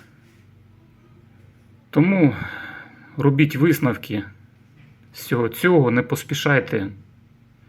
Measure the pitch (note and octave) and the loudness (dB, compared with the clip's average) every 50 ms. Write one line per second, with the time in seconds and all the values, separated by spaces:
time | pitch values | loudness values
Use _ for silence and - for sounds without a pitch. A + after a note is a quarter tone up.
0 | - _ _ _ _ _ _ _ - _ _ _ _ _ _ _ _ _ _ _ | -20 _ _ _ _ _ _ _ -20 _ _ _ _ _ _ _ _ _ _ _
1 | _ - - _ _ _ _ _ - - _ _ _ _ - _ _ _ - D3 | _ -20 -20 _ _ _ _ _ -20 -20 _ _ _ _ -20 _ _ _ 0 2
2 | D#3 F#3 G3 F#3 D#3+ C3+ - - - - - - - - - - - - - - | 2 4 4 4 2 2 2 -2 -10 -12 -12 -14 -16 -16 -16 -18 -20 -20 -20 -20
3 | - - - D3 C#3 C#3+ C3+ C#3 D#3 D3 - B2+ D3+ E3+ D3 - - B2 G#2+ - | -20 -18 -6 -2 0 2 2 2 0 0 0 0 2 2 2 2 0 -2 -2 -4
4 | - - G#2+ G2+ G2 - - _ - - _ _ _ _ _ - - - _ _ | -8 -8 -8 -8 -8 -10 -14 _ -20 -20 _ _ _ _ _ -20 -20 -20 _ _
5 | _ - - - - - - A#2+ A#2 A2+ - - - F3+ F3+ D#3+ C3 A#2+ A2+ B2 | _ -20 -20 -14 -8 -4 -2 0 -2 -2 -2 0 2 4 4 4 4 4 2 0
6 | A#2 - C3 - - - C#3+ C#3+ - D3+ C#3+ B2+ - - - G#2 G2 G2 G2+ - | 0 -2 -4 -6 -6 -6 -6 -2 0 2 2 2 2 0 -4 -4 -4 -6 -10 -14
7 | - _ _ _ _ _ _ _ _ _ _ _ _ | -20 _ _ _ _ _ _ _ _ _ _ _ _